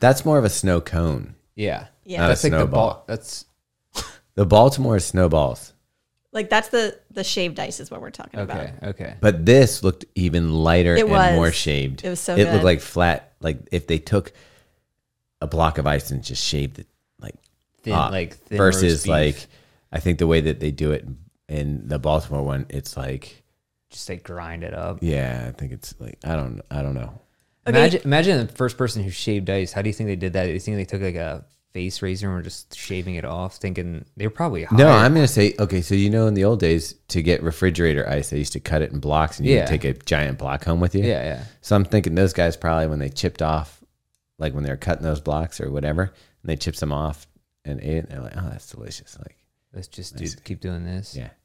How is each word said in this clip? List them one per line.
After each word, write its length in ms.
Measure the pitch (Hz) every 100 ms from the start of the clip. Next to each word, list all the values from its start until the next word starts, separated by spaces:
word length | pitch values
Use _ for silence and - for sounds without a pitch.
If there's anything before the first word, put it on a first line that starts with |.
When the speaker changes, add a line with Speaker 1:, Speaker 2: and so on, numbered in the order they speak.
Speaker 1:
that's 240 | 120 139
more 140 | 156 147
of 60 |
a 60 | 110
snow 300 | - 98 87
cone. 540 | - 85 82 67 50 - _ -
Speaker 2:
Yeah. 300 | 104 71 - _
Speaker 3:
Yeah. 140 | - 175
Speaker 1:
Not 60 | 170
a 20 |
Speaker 2:
That's 160 | -
like 80 | 156
the 60 | 160
Speaker 1:
snowball. 300 | 143 120 110
Speaker 2:
ball. 140 | - -
That's 380 | 113 - - - _ _ _ _ - - - _ -
Speaker 1:
The 100 | 98
Baltimore 500 | 104 131 139 131 104
is 80 |
snowballs. 680 | - 92 90 78 69 58 - _ _ _ _ _ _
Speaker 3:
Like, 160 | 220 214
that's 200 | 220 220
the, 280 | 240 214 - _
the 140 | -
shaved 340 | 190 - 175 151
ice 220 | 147 -
is 100 | -
what 100 | -
we're 120 | -
talking 260 | - - 104
Speaker 2:
Okay, 320 | 98 92 69 -
Speaker 3:
about. 120 | 101
Speaker 2:
okay. 240 | 98 - -
Speaker 1:
But 240 | 107 85
this 380 | 82 131 127 -
looked 220 | 95 - -
even 400 | - 90 85 82
lighter 400 | 80 80 85 87
Speaker 3:
It 60 | 85
Speaker 1:
and 80 | 214
Speaker 3:
was. 240 | 98 -
Speaker 1:
more 160 | 82 82
shaved. 540 | - - 71 67 67
Speaker 3:
It 40 | -
was 100 | 175
so 140 | - 90
Speaker 1:
It 80 |
looked 80 | 104
Speaker 3:
good. 100 | -
Speaker 1:
like 160 | 95 82
flat, 520 | - 87 87 73 - _
like, 180 | 82 71 -
if 160 | 87 -
they 100 | 80
took 340 | - 101 - - _ _ _ _ _ _ _ _ _ -
a 60 | 76
block 320 | 78 80 76
of 80 | 71
ice 240 | 73 -
and 120 | 67
just 220 | - 65
shaved 340 | - 71 69 -
it, 80 | - _ _ _
like, 160 | - - _ _ _ _
Speaker 2:
Thin, 120 | -
Speaker 1:
off 180 | 95 65
Speaker 2:
like, 220 | 95 87 -
thin 220 | - 104
Speaker 1:
versus, 340 | 95 95 92
Speaker 2:
roast 120 | 80
beef. 60 | 76
Speaker 1:
like, 360 | 78 76 69 - _ _ _ _
I 60 | 80
think 200 | 90 82
the 80 | 82
way 140 | 82
that 180 | 78 73
they 100 | 76
do 220 | 69 76
it 140 | 73 - 64 - _ -
in 400 | 76 73 71 57
the 100 | 71
Baltimore 460 | 71 76 - 71
one, 220 | 69 67 67
it's 280 | 69 67 -
like 460 | 65 67 - - _ _ _ _ _
Speaker 2:
Just, 180 | - -
like, 140 | 90
grind 400 | - 87 82 82
it 100 | 82
up. 240 | 80 85 87
Speaker 1:
Yeah, 460 | 82 71 65 62 60
I 40 |
think 200 | 62 69
it's 220 | - - -
like, 200 | 60 -
I 120 | 76 80
don't, 240 | 65 52 -
I 120 | 73
don't 120 | 69
know. 260 | 67 58 - _ _ _ _ -
Speaker 3:
Okay. 100 | 240
Speaker 2:
Imagine, 220 | 170 170
imagine 420 | 139 147 180 156 113
the 60 |
first 240 | - 127 -
person 240 | 123 110
who 80 | 95
shaved 400 | 90 - 104 92
ice. 220 | 98 95
How 100 | 98
do 60 | 104
you 40 |
think 140 | 101 107
they 80 | 95
did 180 | 95
that? 120 | 92 92
Do 60 |
you 80 | 85
think 160 | 98 104
they 80 |
took, 180 | 92 98
like, 140 | 95 85
a 280 | 82 76 - _ _
face 300 | 92 92 -
razor 240 | 95 92 101
and 80 | 92
were 60 |
just 320 | 85 - - -
shaving 380 | - 92 90
it 100 | 87
off, 320 | 69 85 92 -
thinking 480 | 101 92 87 80 - -
they 100 | 107
were 40 |
probably 340 | - 170 92
high? 120 | 82 110
Speaker 1:
No, 120 | 147
I'm 240 | 117 120
gonna 120 | 160 139
say, 260 | - 104 -
okay, 220 | 101 95
so, 120 | 85
you 160 | 98 101
know, 160 | 110 113
in 80 |
the 100 | 101
old 160 | 98 113
days, 340 | 87 82 - - -
to 140 | 90
get 200 | 80 85
refrigerator 640 | 82 80 95 85 85 71 -
ice, 200 | 71 71
they 80 | 71
used 140 | 71
to 60 | 69
cut 220 | - 78
it 100 | 78
in 60 | 73
blocks 380 | 71 78 78 -
and 80 | 131
you 60 |
Speaker 2:
Yeah. 60 | 127
Speaker 1:
would 60 | 87
take 160 | 80
a 80 | 69
giant 420 | 65 - 76 73 69
block 260 | 69 71
home 160 | - 85
with 140 | 87
you. 80 | 98
Speaker 2:
Yeah, 200 | 110 80
yeah. 220 | 67 65 - _
Speaker 1:
So 120 | - 104
I'm 80 |
thinking 300 | 98 107 90
those 180 | 82 95
guys 240 | 87 85 80
probably, 300 | 82 80 78
when 100 | 76
they 100 | 69
chipped 320 | 69 92 -
off, 420 | 78 78 71 - _ _ _ _ _ -
like, 140 | 78
when 100 | 71
they 60 | 71
were 60 | 69
cutting 260 | - 82
those 160 | 80 76
blocks 400 | 76 76 80 -
or 100 | 71
whatever, 320 | 71 73 78
and 100 | 95 - _ _ 82
they 80 | 78
chipped 220 | - 80
some 140 | 76
off 340 | 73 78 78 - _ _ _
and 140 | 73 67
ate 180 | 69 80
it, 60 |
and 80 | -
they're 80 | 67
like, 140 | 60 -
"Oh, 100 | 87
that's 200 | 50 -
delicious." 460 | - - - - -
Like, 180 | - _ _ _ _
Speaker 2:
Let's 120 | - 92
just 300 | - 92 -
Speaker 1:
I 20 |
Speaker 2:
do, 60 | 82
Speaker 1:
see. 120 | 82
Speaker 2:
keep 180 | - 95
doing 240 | 92 87
this. 300 | 87 92 101
Speaker 1:
Yeah. 140 | 67 58 -